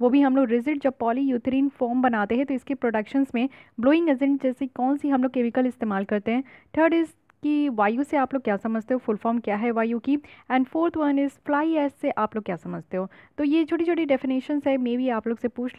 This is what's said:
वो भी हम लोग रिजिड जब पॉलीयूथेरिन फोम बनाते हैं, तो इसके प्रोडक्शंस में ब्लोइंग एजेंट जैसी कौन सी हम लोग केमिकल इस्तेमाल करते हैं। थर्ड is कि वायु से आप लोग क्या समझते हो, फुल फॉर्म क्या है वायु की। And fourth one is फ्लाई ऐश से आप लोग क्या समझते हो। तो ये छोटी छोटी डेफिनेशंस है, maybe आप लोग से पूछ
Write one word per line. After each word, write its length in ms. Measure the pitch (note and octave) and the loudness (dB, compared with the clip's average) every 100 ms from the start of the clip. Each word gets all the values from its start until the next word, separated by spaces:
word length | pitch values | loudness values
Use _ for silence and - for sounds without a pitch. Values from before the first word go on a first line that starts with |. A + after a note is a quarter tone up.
वो 100 | A#3+ | 2
भी 100 | C4+ | 4
हम 160 | C#4 C4 | 6 4
लोग 100 | C4 | 4
रिजिड 340 | A#3+ A#3+ D4 | 2 0 0
जब 160 | C#4 B3+ | -2 0
पॉलीयूथेरिन 680 | A3+ A#3+ C#4 A#3+ B3 C4 C#4 | -2 0 0 0 0 0 0
फोम 340 | - B3 B3 | 0 -2 2
बनाते 340 | B3+ A3+ G3+ A#3 | 2 2 0 0
हैं, 100 | C#4 | 0
तो 80 | |
इसके 200 | C4 - | -4 -4
प्रोडक्शंस 600 | C#4 A#3+ A3 G#3 C#4 C4+ | -4 -2 -2 -2 -2 0
में 140 | A#3 C4 - - - | 0 -2 -4 -16 -2
ब्लोइंग 280 | A#3 D#4+ E4+ | 2 4 4
एजेंट 340 | C4 C#4 C#4 | 2 2 2
जैसी 240 | C4 B3 C4+ | 0 -2 -6
कौन 300 | - B3+ C#4+ | -2 -2 0
सी 120 | D4 | 0
हम 140 | C4+ | 0
लोग 100 | C4 | 0
केमिकल 340 | B3+ A#3 A#3 B3+ | 0 0 0 -2
इस्तेमाल 380 | A#3+ A3+ G3 | -2 -4 -2
करते 280 | G3 G#3 G3+ | -2 -2 -2
हैं। 120 | A#3+ C4 - _ - | -4 -4 -14 _ 0
थर्ड 160 | E4 | 2
is 200 | E4 D#4+ - _ _ | 2 0 -6 _ _
कि 260 | D4 D4+ D4 | -2 0 0
वायु 340 | A3 G#3 A#3 | 0 0 0
से 140 | C#4+ D4+ | 0 0
आप 180 | B3+ | 0
लोग 80 | C4+ | -2
क्या 140 | A#3+ G3+ | -2 -2
समझते 380 | A3+ A3+ - | -2 -4 -2
हो, 40 | B3+ | -2
फुल 180 | - A3 | -2 -2
फॉर्म 220 | A3+ A#3 | -2 -2
क्या 160 | A3 G#3 | -2 -2
है 140 | A#3+ | -2
वायु 280 | A3+ A3+ A#3 | 0 0 -2
की। 180 | C4 D4 | 0 -2
And 500 | - - - B3+ C4 | -4 -18 -2 0 0
fourth 300 | D#4+ E4 E4 | 0 -2 0
one 220 | D4 C#4 | 0 2
is 200 | C#4 - - | 0 -4 -2
फ्लाई 260 | C#4+ D#4 | 0 2
ऐश 180 | D#4+ C#4+ | 0 0
से 180 | - D4 | -2 -4
आप 260 | - G#3+ A3 | -2 -2 -4
लोग 80 | |
क्या 120 | G#3 E3+ | -6 -8
समझते 400 | F3 F3 E3 F#3 | -8 -10 -6 -6
हो। 120 | F#3+ - - - | -6 -10 -16 -4
तो 60 | |
ये 200 | D4 D#4 | 0 2
छोटी 200 | D#4 E4 | 0 0
छोटी 200 | E4+ E4 | 0 0
डेफिनेशंस 600 | D#4+ C4 C4+ C4 - D4 C#4 | 2 0 0 -4 -2 -2 0
है, 100 | C4+ | 0
maybe 340 | B3 B3 B3+ | 0 -2 -2
आप 160 | A3+ A3+ | -2 -4
लोग 100 | A#3 | -4
से 100 | A#3+ | -6
पूछ 240 | - B3 | -6 -8